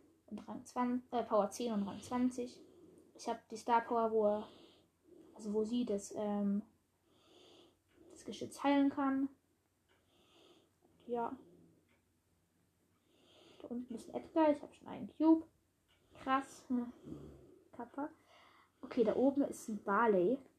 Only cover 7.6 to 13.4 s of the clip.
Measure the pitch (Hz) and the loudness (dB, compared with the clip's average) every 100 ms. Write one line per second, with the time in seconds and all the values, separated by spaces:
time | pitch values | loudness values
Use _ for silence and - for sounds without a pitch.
7.6 | - _ _ _ - - - 208 208 - | -20 _ _ _ -20 -18 -14 -10 -10 -4
8.6 | 277 277 277 285 269 269 269 - _ _ | 2 4 2 2 0 0 -2 -6 _ _
9.6 | _ _ _ _ _ _ _ _ - - | _ _ _ _ _ _ _ _ -20 -20
10.6 | _ _ _ _ - 240 233 262 - - | _ _ _ _ -8 -4 -4 -8 -16 -20
11.6 | - _ _ _ _ _ _ _ _ _ | -20 _ _ _ _ _ _ _ _ _
12.6 | _ _ _ _ _ _ _ - | _ _ _ _ _ _ _ -20